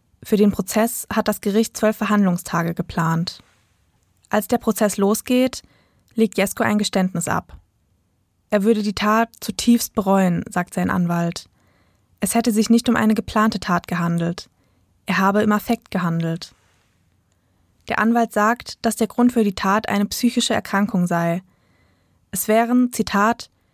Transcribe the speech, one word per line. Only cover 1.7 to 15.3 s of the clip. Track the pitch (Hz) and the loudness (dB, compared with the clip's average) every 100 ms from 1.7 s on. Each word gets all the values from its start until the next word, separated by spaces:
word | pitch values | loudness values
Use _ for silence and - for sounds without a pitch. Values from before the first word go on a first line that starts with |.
| - | 0
zwölf | 214 220 | -2 0
Verhandlungstage | 208 208 196 175 - 170 165 170 | 0 2 2 0 -2 -4 -2 -4
geplant. | 170 - 165 165 170 - _ _ _ _ _ _ _ _ - | -6 -4 -2 -2 -4 -8 _ _ _ _ _ _ _ _ -4
Als | 214 208 | -2 0
der | 240 | -2
Prozess | - 214 208 - | 0 0 0 0
losgeht, | 196 214 - 247 254 - - _ _ _ _ | 0 0 0 0 0 -4 -18 _ _ _ _
legt | - 220 - | 0 0 0
Jesko | 196 - | -2 0
ein | 226 208 | 0 0
Geständnis | 208 196 185 180 - | 0 0 -2 -2 -4
ab. | - - - _ _ _ _ _ _ _ _ - | -4 -6 -14 _ _ _ _ _ _ _ _ -2
Er | 208 | 0
würde | 202 214 | 2 2
die | 208 196 | 0 -2
Tat | 208 220 226 - | 0 2 0 -4
zutiefst | - 190 - 233 - | -10 -2 2 2 2
bereuen, | - 196 196 190 170 - | -4 2 2 2 0 -4
sagt | - 175 | -6 -6
sein | - 180 | -4 -2
Anwalt. | 190 170 170 170 170 - _ _ _ _ _ _ - | 0 -2 -2 -4 -6 -14 _ _ _ _ _ _ -8
Es | 202 | -4
hätte | 226 233 | 0 0
sich | 214 214 | 2 4
nicht | 233 240 | 2 2
um | 233 | 2
eine | 220 | 2
geplante | 214 - 220 220 202 | 0 0 0 0 0
Tat | - 175 - | -2 -4 -2
gehandelt. | 170 170 170 170 175 - _ _ _ _ _ - | -4 -2 -2 -2 -4 -10 _ _ _ _ _ -4
Er | 185 | 0
habe | 196 | 2